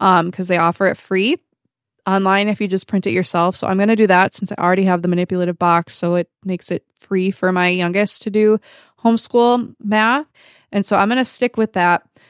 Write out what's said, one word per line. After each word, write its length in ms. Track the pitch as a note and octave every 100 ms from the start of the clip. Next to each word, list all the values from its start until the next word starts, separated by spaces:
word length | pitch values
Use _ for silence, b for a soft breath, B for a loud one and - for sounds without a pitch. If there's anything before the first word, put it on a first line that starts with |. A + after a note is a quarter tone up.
um, 300 | G3 F#3 E3+
'cause 180 | F3+ F3+
they 100 | F3
offer 280 | E3 E3+ F#3+
it 80 | -
free 420 | - F#3+ G#3+ E4 _ _ _ _ _ _ -
online 420 | G3 F#3+ G3 G#3
if 120 | G3+
you 80 | G#3
just 180 | F#3+ -
print 200 | G3 F#3+
it 60 |
yourself. 440 | F#3 F3+ F3 F3 F3+
So 100 | -
I'm 120 | F#3+
gonna 180 | G3+ A3+
do 100 | G#3+
that 260 | F3+ F#3+
since 180 | - F#3+
I 100 | -
already 220 | F3 F#3
have 160 | F#3+ F3+
the 80 | F3
manipulative 500 | F3 F3+ F#3 F3+ F3
box, 380 | F3 E3+ E3+ -
so 200 | F3 F3
it 120 | E3+ _
makes 260 | G3 F3+ -
it 140 | F3 _ _
free 320 | - G3 F#3
for 200 | F#3+ F#3
my 180 | F#3 F3+
youngest 520 | F3+ F3 F#3 G#3 -
to 80 | -
do 300 | G#3 G#3+ G#3+ b b b b
homeschool 720 | A#3 A3+ - A#3+ A#3+ B3 A#3 -
math. 440 | G#3+ G#3+ A3 C4 D#4 b b b b
And 120 | G#3
so 120 | G3 G3
I'm 120 | G3+
gonna 160 | B3
stick 320 | B3 - B3 A#3+
with 180 | A3
that. 280 | F#3+ F3 F3 _ _ b